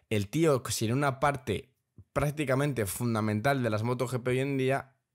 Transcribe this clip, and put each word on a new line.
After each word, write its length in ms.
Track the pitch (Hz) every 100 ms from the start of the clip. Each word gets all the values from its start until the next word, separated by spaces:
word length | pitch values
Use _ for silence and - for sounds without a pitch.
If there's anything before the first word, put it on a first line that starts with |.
| -
el 200 | 107 98
tío, 340 | 151 165 131 -
sin 240 | - 110
una 260 | 127 143 127
parte 540 | 147 135 - 101 - _ _ - -
prácticamente 720 | 143 143 143 135 131 147 120 101
fundamental 800 | - 120 110 107 107 131 139
de 60 | 120
las 140 | 107
moto 240 | 117 123 123
G 160 | 127
P 80 | 123
hoy 80 | 127
en 180 | 139 139
día, 380 | 131 135 - _ _